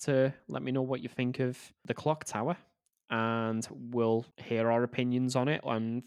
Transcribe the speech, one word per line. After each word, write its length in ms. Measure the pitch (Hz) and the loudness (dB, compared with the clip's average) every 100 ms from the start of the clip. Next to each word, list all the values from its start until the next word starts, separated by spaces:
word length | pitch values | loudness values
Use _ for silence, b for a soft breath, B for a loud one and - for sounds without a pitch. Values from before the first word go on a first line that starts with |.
to 280 | - 135 135 135 - | 0 4 2 0 -8
let 160 | 135 | -6
me 80 | 127 | -2
know 80 | 131 | -2
what 200 | 131 131 | 0 -4
you 60 | 120 | -6
think 320 | - 123 127 | -2 -2 0
of 180 | 127 127 - _ - | -2 -4 -12 _ -6
The 60 | |
Clocktower, 640 | 120 151 156 - 107 127 175 - _ _ _ - | -2 0 -2 -2 -4 -2 -4 -8 _ _ _ -4
and 560 | 113 113 113 113 113 110 | 0 0 0 0 -2 -4
we'll 540 | - 120 120 113 113 120 - | -10 -4 0 4 2 0 -12
hear 320 | - 117 113 | -2 0 4
our 140 | 117 | 4
opinions 500 | 120 123 123 123 127 127 | 2 0 0 2 2 2
on 120 | 127 | 2
it 120 | 156 | 0
and 400 | 131 113 113 117 | -2 -2 -2 -4